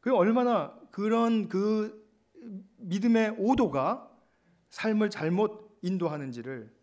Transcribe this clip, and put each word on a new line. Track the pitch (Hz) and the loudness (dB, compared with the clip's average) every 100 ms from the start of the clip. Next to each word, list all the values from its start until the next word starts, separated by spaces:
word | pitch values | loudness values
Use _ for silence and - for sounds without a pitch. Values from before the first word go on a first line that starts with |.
그 | - | 2
얼마나 | 247 185 233 247 220 147 - - | 4 4 4 2 0 -2 -10 -16
그런 | - 208 233 233 226 196 | -6 0 2 2 0 0
그 | 185 208 214 214 214 - _ _ - 240 196 190 _ | 0 0 0 -2 -8 -20 _ _ -20 -16 -16 -18 _
믿음의 | 202 190 233 226 220 220 | -6 -2 2 4 2 0
오도가 | 202 269 220 143 143 240 - _ _ _ _ _ _ | 0 2 2 2 0 -2 -8 _ _ _ _ _ _
삶을 | - 220 214 214 | -6 -2 0 0
잘못 | 208 156 175 214 214 - _ | 0 -2 0 0 -2 -20 _
인도하는지를 | 180 190 170 151 135 120 117 131 110 _ | -4 -2 -2 -4 -8 -10 -10 -12 -14 _